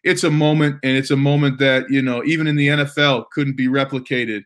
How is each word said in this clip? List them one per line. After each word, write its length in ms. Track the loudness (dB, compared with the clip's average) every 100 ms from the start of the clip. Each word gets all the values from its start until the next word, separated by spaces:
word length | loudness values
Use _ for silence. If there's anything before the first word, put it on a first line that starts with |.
it's 200 | -2 0
a 60 | 2
moment, 500 | 2 2 2 0 0
and 120 | -2
it's 160 | -2 0
a 60 | 0
moment 420 | 2 2 0 2
that, 280 | 2 2 0
you 140 | -2
know, 200 | -2 -2 -2
even 200 | -2 0
in 100 | 0
the 120 | 2
N 120 | 0
F 180 | -2 0
L 280 | 2 0 -4
couldn't 240 | -4 -4 -2
be 120 | 0
replicated. 720 | 0 -2 -6 -4 -4 -4 -8